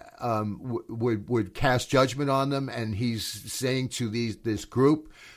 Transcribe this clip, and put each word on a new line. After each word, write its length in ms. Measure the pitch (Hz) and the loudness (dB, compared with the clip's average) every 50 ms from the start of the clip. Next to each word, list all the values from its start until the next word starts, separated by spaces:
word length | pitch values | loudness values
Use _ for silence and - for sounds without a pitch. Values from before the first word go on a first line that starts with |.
| - - - - | -18 -20 -14 -6
um, 400 | - 120 113 107 107 104 101 - | -4 -2 0 0 0 -2 -4 -6
w-, 240 | - 127 117 113 - - | -8 -6 -6 -6 -6 -6
would, 400 | 113 113 113 123 117 104 101 - | -6 -2 0 0 0 0 0 0
would 260 | 120 117 107 92 - | 0 0 0 0 -2
cast 340 | - - 139 127 123 - - | 0 2 4 4 2 2 2
judgment 400 | - 135 135 135 127 139 147 139 | 4 4 4 4 2 -2 -2 0
on 220 | 135 135 135 139 | 0 0 0 0
them, 180 | 143 135 135 131 | 0 -2 -4 -4
and 280 | - 120 117 110 107 | -6 -6 -4 -4 -2
he's 280 | 95 123 120 117 110 95 | -2 -2 -2 -2 -2 -4
saying 680 | - - 104 101 110 - - 131 127 127 131 131 120 | -6 -8 -10 -12 -10 -8 -4 -2 0 0 0 -2 -2
to 180 | - - 123 113 | -4 -4 -4 -2
these, 300 | 104 120 120 113 101 - | -2 -2 -2 -2 -4 -4
this 260 | - 113 107 101 - | -2 -2 -2 -2 -4
group 480 | - - 123 131 139 156 151 151 - - - - - - | -4 2 4 6 6 6 4 0 -8 -20 -20 -20 -20 -20